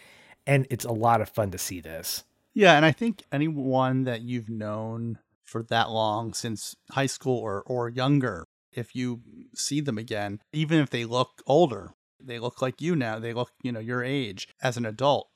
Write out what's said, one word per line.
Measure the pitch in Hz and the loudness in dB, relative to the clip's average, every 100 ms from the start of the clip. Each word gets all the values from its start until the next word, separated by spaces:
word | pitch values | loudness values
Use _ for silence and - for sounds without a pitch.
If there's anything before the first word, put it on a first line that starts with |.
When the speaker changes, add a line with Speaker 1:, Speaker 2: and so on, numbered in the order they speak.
| - - - _ - | -18 -20 -20 _ 2
Speaker 1:
And | 139 131 | 2 4
it's | 120 123 | -2 -4
a | |
lot | 113 117 117 | 2 4 4
of | 104 | 2
fun | - 104 | -2 -2
to | 90 | -4
see | - 90 | -8 -10
this. | 80 80 - - - _ _ | -10 -10 -8 -10 -12 _ _
Speaker 2:
Yeah, | - 196 151 | 6 8 10
and | 156 | 8
I | |
think | 139 233 196 - | 4 0 -4 -4
anyone | 139 160 147 131 131 131 131 127 | -2 -2 -2 0 2 2 0 0
that | 117 | -4
you've | 120 123 107 | -6 -6 -6
known | 113 107 107 110 113 117 113 _ _ - | -8 -6 -6 -8 -8 -8 -8 _ _ -10
for | 120 | -8
that | 113 117 117 | 0 0 2
long, | 110 110 107 117 | 0 0 0 -4
since | - 120 107 - - _ | -6 -6 -6 -10 -16 _
high | - 135 | -2 -2
school | - 135 123 | -2 -2 -2
or, | 110 101 - | -2 -6 -4
or | 123 117 | -4 -4
younger, | 120 131 143 127 87 80 _ _ | -2 2 4 2 -2 -10 _ _
if | - 117 - | -12 -10 -6
you | 123 120 117 - - | -6 -6 -12 -20 -16
see | - - 143 | -8 -4 -2
them | 143 107 | -2 -4
again, | 120 107 101 101 _ | -4 -6 -6 -8 _
even | 151 156 160 | -4 2 4
if | 139 | 2
they | 123 117 | 0 -2
look | 123 131 - - | 0 -2 -2 2
older, | 143 170 104 85 - _ _ | 6 6 2 -10 -18 _ _
they | 127 120 | -12 -8
look | 117 - | -8 -4
like | 131 127 | -4 -2
you | 151 175 | -2 0
now, | 120 110 | 0 -4
they | 117 | -4
look, | 117 123 _ | -4 -6 _
you | 127 | -8
know, | 117 | -6
your | 110 123 | -4 -4
age | 123 143 120 95 - _ | -2 -2 -4 -8 -14 _
as | 131 117 | -4 -2
an | 117 | -4
adult, | 107 135 123 - | 0 2 2 -2